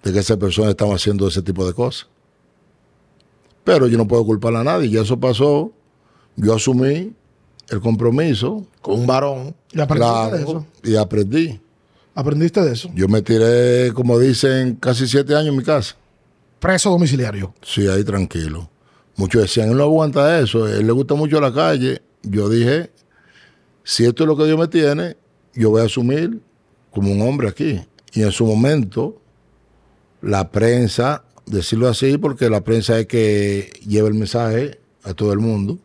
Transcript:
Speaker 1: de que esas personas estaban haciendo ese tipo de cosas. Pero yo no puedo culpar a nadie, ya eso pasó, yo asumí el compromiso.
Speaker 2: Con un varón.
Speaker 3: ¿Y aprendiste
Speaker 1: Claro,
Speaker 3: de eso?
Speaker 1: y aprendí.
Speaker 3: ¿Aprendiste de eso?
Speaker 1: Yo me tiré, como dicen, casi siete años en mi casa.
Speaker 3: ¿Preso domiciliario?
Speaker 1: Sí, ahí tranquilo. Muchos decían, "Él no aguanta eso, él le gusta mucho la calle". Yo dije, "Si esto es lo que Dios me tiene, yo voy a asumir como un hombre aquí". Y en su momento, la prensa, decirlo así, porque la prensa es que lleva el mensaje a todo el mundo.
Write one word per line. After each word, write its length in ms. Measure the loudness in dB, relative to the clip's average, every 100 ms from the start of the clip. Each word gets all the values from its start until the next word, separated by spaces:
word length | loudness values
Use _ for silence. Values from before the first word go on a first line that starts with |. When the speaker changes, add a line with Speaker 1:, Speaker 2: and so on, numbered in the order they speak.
Speaker 1:
de 80 | -2
que 80 | -2
esas 180 | 0 0
personas 340 | 0 0 0
estaban 220 | 0 0
haciendo 340 | 0 -2 0 -2
ese 140 | -2
tipo 240 | -4 -4 -4
de 80 |
cosas. 340 | -2 -6 -6 -18 _ _ _ _ _ _ _ _ _ _ _ _ _ _ _
Pero 240 | 2 4 4
yo 100 | 2
no 100 | 2
puedo 180 | 2 2
culpar 300 | 0 0 -2
a 80 |
nadie, 260 | 0 0 0
ya 120 | 0
eso 180 | 0 0
pasó, 520 | 0 2 2 2 -2 _ _ _ _ _ _ -2
yo 180 | 0
asumí 600 | 2 2 2 2 0 -6 -14 _ _ _ _ _
el 120 | -4
compromiso. 840 | -2 0 0 0 0 -2 -2 -6 -12 _
Speaker 2:
Con 180 | -4 -2
un 60 | 2
varón. 480 | 0 0 -6 -12 -16 _
Speaker 3:
¿Y 80 | -6
aprendiste 320 | -2 2 2
Speaker 1:
Claro, 240 | 2 0 -4
Speaker 3:
de 60 |
eso? 220 | -4 -8 -10 _
Speaker 1:
y 120 | -2 0
aprendí. 680 | 0 -2 0 -2 -2 -6 _ _ _ _ _ -6
Speaker 3:
¿Aprendiste 460 | -2 0 0 2
de 120 | 0
eso? 160 | -2 -8
Speaker 1:
Yo 140 | -2 2
me 140 | 2
tiré, 720 | 2 2 4 4 4 2 0
como 240 | 0 2 4
dicen, 560 | 4 2 0 0 -2 -2
casi 320 | -2 -2 2
siete 280 | 0 2 0
años 140 | 0
en 80 | -2
mi 60 |
casa. 320 | 0 -2 -2 -12 _ _ _ _ _ _
Speaker 3:
¿Preso 300 | -2 0 2
domiciliario? 640 | 2 2 0 -2 -6 -10 _
Speaker 1:
Sí, 260 | -8 -2 0
ahí 160 | 0
tranquilo. 680 | 0 -2 -2 -4 -6 -8 -14 _ _ _ _ -6
Muchos 260 | 0 2
decían, 280 | 2 0 2
"Él 80 | 2
no 60 |
aguanta 560 | 2 2 2 2 2 2
eso, 280 | 2 0 0
él 180 | 0 0
le 80 |
gusta 220 | 0 0 -2
mucho 240 | 0 0
la 100 | 0
calle". 480 | 0 0 0 -2 -4 _ _
Yo 260 | -4 -2 2
dije, 420 | 2 2 0 -4 _ _ _ _ _ _ _ _ _
"Si 220 | -8 0 0
esto 180 | 2
es 40 | 0
lo 100 | 2
que 80 | 2
Dios 120 | 2
me 100 | 0
tiene, 500 | 2 2 0 -6 -10 _ _ _
yo 180 | 0 2
voy 100 | 4
a 40 | 2
asumir 540 | 0 -2 -2 -4 -6 _ _ _ _ _
como 200 | -4 0
un 100 | 0
hombre 280 | 0 -2 -4
aquí". 320 | -4 -4 -4 -8 _ _
Y 80 | 0
en 80 | 0
su 140 | 2 0
momento, 720 | 2 2 0 -2 -4 -6 -8 _ _ _ _ _ _ _ _ _ _
la 280 | -4 -2 -2
prensa, 720 | 0 2 2 0 0 -2 -4 _ _ -8
decirlo 400 | -6 -2 0 0
así, 300 | 2 0 0
porque 320 | -2 -2 0
la 140 | 0
prensa 360 | 0 -2 2 0
es 60 | 0
que 640 | 0 2 2 0 -4 -8 -16 -2
lleva 200 | 2 2
el 60 | 0
mensaje 640 | -2 -2 0 -2 -4 -10 _ _
a 100 | -14
todo 200 | -4 -2
el 60 | 0
mundo. 380 | 0 -2 -4 -8